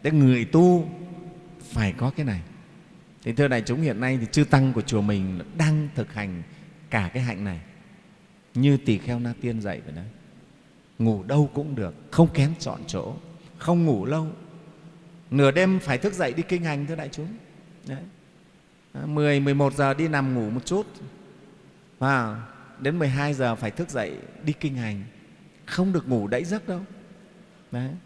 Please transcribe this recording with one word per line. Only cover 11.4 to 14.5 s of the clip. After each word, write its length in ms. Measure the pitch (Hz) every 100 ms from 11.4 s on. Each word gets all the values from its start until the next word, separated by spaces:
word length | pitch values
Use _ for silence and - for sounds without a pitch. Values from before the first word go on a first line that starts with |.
| 143
cũng 200 | 143 147
được, 200 | 131 92 - -
không 180 | - 165
kén 160 | - 143 165
chọn 220 | - - -
chỗ, 280 | 95 - 156 - - - -
không 260 | - 175
ngủ 220 | 165 113 104
lâu. 220 | 156 160 - -